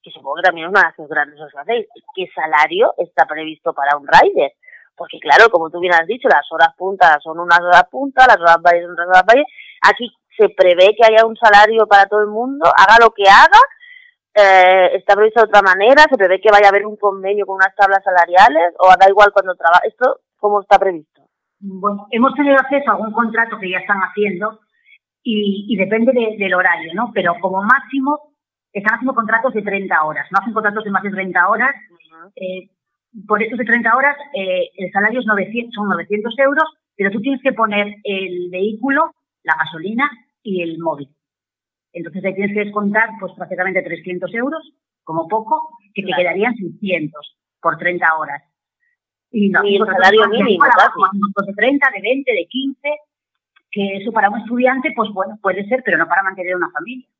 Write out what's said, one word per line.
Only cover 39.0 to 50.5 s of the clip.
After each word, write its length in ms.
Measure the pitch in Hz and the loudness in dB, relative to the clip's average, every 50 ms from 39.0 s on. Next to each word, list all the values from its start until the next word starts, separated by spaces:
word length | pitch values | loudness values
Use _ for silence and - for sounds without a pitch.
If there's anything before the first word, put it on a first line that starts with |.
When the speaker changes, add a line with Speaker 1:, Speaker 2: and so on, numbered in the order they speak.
| 330 320 _ _ _ _ _ _ _ | -2 -4 _ _ _ _ _ _ _
Speaker 2:
la 100 | 160 156 147 | -6 -6 -6
gasolina 520 | 160 156 165 160 165 196 226 233 285 285 - _ _ _ _ _ | -6 -10 -10 -12 -12 -8 -6 -4 -6 -6 -8 _ _ _ _ _
y 180 | _ 226 190 180 | _ -8 -8 -6
el 180 | 170 165 165 160 | -6 -8 -10 -8
móvil. 300 | 165 165 151 139 143 135 _ _ _ _ _ _ _ _ _ _ _ _ _ _ _ _ _ | -8 -8 -8 -8 -12 _ _ _ _ _ _ _ _ _ _ _ _ _ _ _ _ _ _
Entonces 280 | 170 165 170 151 190 196 | -16 -16 -14 -14 -8 -8
ahí 80 | 190 - | -8 -6
tienes 200 | 190 202 202 208 | -6 -6 -6 -4
que 100 | 208 208 | -6 -8
descontar, 440 | 208 - 208 202 202 202 214 226 233 - - | -6 -6 -6 -4 -2 -2 -2 -4 -4 -8 -14
pues, 140 | 196 180 - | -16 -16 -14
prácticamente 460 | - 180 151 190 175 185 190 180 185 | -16 -14 -12 -8 -8 -8 -6 -6 -6
trescientos 540 | 180 180 170 170 - 185 180 180 185 170 175 | -6 -8 -14 -14 -12 -12 -12 -10 -10 -10 -8
euros, 360 | 233 247 285 320 320 311 _ _ _ _ _ _ _ | -8 -8 -8 -8 -12 -14 _ _ _ _ _ _ _
como 240 | _ - - - - - | _ -8 -8 -8 -6 -4
poco, 420 | 214 220 214 - 311 311 320 - - _ _ _ _ | -6 -6 -4 -4 -6 -6 -6 -12 -16 _ _ _ _
que 80 | 202 | -12
te 60 | - 185 | -8 -6
Speaker 1:
Claro. 120 | 185 185 | -4 -2
Speaker 2:
quedarían 320 | 180 175 165 196 208 247 240 | -2 -2 -2 -2 -4 -4 -4
seiscientos 840 | 247 190 170 - _ 214 190 180 160 151 151 _ 151 147 - _ _ _ _ _ _ | -6 -10 -14 -12 _ -6 -6 -6 -6 -6 -10 _ -16 -20 -20 _ _ _ _ _ _
por 160 | - 170 160 160 | -6 -6 -6 -4
treinta 360 | 175 175 180 175 180 165 160 156 | -6 -6 -4 -2 -2 -2 -2 -2
horas. 240 | 151 147 143 147 _ _ _ _ _ _ _ _ _ _ _ _ _ _ _ _ _ _ | -6 -10 -10 -14 _ _ _ _ _ _ _ _ _ _ _ _ _ _ _ _ _ _
Y 180 | - 220 202 190 | -4 -2 -2 0
no, 160 | 175 165 202 | 0 0 0
Speaker 1:
Y 120 | 202 196 | 0 0
el 40 | 196 | 0
Speaker 2:
nosotros 160 | 214 196 185 185 | 0 -2 0 2
Speaker 1:
salario 180 | 185 190 208 220 214 | 2 4 4 4 2
Speaker 2:
hacemos 140 | 202 214 233 202 | 2 0 -2 0
Speaker 1:
mínimo, 140 | 247 | 0